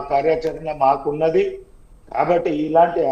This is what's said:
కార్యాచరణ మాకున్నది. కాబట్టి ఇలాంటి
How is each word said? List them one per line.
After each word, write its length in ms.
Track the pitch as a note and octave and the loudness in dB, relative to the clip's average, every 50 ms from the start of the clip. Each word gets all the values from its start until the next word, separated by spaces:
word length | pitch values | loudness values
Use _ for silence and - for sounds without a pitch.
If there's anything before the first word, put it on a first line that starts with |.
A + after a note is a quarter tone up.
| C#3 - | -2 -2
కార్యాచరణ 600 | C#3+ C#3 C#3+ D#3+ D#3+ D#3+ D#3+ D#3 C#3+ D#3 D#3+ D#3 D3+ C#3+ C3+ | -2 0 2 0 0 0 -2 -6 -6 -8 -8 -8 -4 2 2
మాకున్నది. 640 | C3+ C#3+ D3+ - D3+ D3 D3+ D#3+ D#3+ D#3 F#3+ G3+ - - - - - - - - - - - - - | 2 2 2 0 -4 -2 0 0 2 2 2 0 0 -4 -10 -14 -20 -20 -20 -20 -20 -20 -20 -16 -8
కాబట్టి 400 | - B2+ D3 D#3+ F3 F3 - F#3 D3+ D3+ D#3 | -4 -2 0 2 2 0 0 -2 -2 -2 -2
ఇలాంటి 360 | D3+ D#3 E3 F3 F3 F3 F3 D3+ C3+ | 2 4 4 4 4 2 0 -2 0